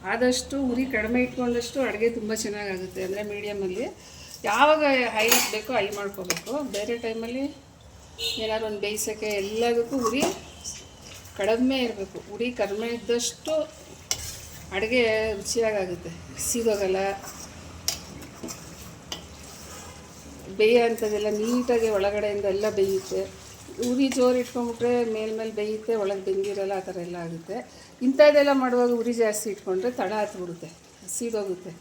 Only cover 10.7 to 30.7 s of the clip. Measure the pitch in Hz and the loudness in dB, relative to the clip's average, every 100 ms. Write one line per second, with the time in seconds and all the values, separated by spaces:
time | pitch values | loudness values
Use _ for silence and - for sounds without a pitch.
10.7 | - - - - - - - 196 233 254 | -14 -16 -20 -18 -18 -16 -2 2 4 4
11.7 | 269 240 208 196 - - 208 247 247 202 | 2 0 -4 -10 -10 -14 -4 -4 0 -2
12.7 | 202 233 240 - 240 240 - - 311 302 | -2 -4 -4 0 0 0 -6 -2 -2 -2
13.7 | - - - - - - - - - - | -10 -20 -20 -8 -6 -6 -12 -14 -16 2
14.7 | 196 220 254 226 220 220 202 196 233 220 | 2 4 4 4 4 2 -2 0 2 2
15.7 | 208 185 175 165 165 - - - 240 226 | 2 -2 -4 -8 -12 -14 -6 -2 2 2
16.7 | 202 190 190 196 196 - - - - - | 2 2 2 0 -2 -8 -14 -14 -14 -16
17.7 | - - - - - - - - - - | -6 -6 -6 -10 -16 -16 -12 -12 -12 -14
18.7 | - - - - - - - - - - | -16 -16 -16 -12 -12 -12 -16 -16 -16 -16
19.7 | - - - - - - - - 196 214 | -16 -16 -18 -18 -18 -18 -16 -12 4 6
20.7 | 240 233 220 214 208 208 214 220 247 247 | 8 6 2 0 0 0 0 0 0 2
21.7 | 240 226 208 196 208 208 202 202 190 214 | 2 4 2 2 2 0 0 0 2 0
22.7 | 196 196 190 - 190 190 - - - - | 2 2 0 -2 -4 -4 -10 -18 -18 -16
23.7 | - 247 247 269 254 247 254 247 247 240 | -4 0 2 2 6 4 4 0 -4 -4
24.7 | 233 240 240 233 220 220 220 226 214 214 | -2 2 2 2 -2 -2 -4 -4 -2 -2
25.7 | 214 220 226 196 196 190 196 196 196 190 | -2 -2 0 0 -2 0 0 0 -2 -2
26.7 | 196 190 180 175 180 170 165 175 220 240 | -2 -4 -8 -6 -6 -6 -8 -8 -8 -8
27.7 | - - - 254 269 294 294 285 277 254 | -18 -20 0 2 10 10 10 6 4 4
28.7 | 247 247 240 233 233 226 208 226 190 - | 4 4 4 0 2 2 2 -4 -6 -2
29.7 | 185 233 247 185 214 208 190 175 170 160 | 0 0 0 -2 0 -2 -4 -8 -8 -12